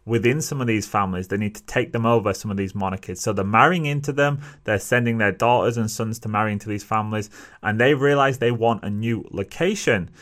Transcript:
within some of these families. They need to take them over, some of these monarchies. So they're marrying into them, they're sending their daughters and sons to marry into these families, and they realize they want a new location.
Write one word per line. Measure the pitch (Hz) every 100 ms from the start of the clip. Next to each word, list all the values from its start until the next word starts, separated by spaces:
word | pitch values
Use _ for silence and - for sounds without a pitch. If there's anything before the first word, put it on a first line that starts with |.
within | - 113 117 147
some | - 139
of | 120
these | 107 101
families. | 104 98 92 92
They | 101
need | 104
to | -
take | - 123 117
them | 117
over, | 113 117 104
some | 95 107
of | 98
these | 95
monarchies. | 104 95 95 - 92
So | -
they're | 101
marrying | 98 110 143 180 147
into | 147 143
them, | 139 143 143 - -
they're | - 101
sending | - 123 117 113
their | 104
daughters | 92 117 120 98 117
and | 110
sons | - 113 110
to | 110
marry | 104 107
into | 104 110
these | 104
families, | - 110 107 107 101 - - -
and | - 107
they | 123
realize | 147 143 143 139 127
they | 117
want | 117 113 110
a | 98
new | 104 113 113 -
location. | 90 98 - 175 208 - 107 85 -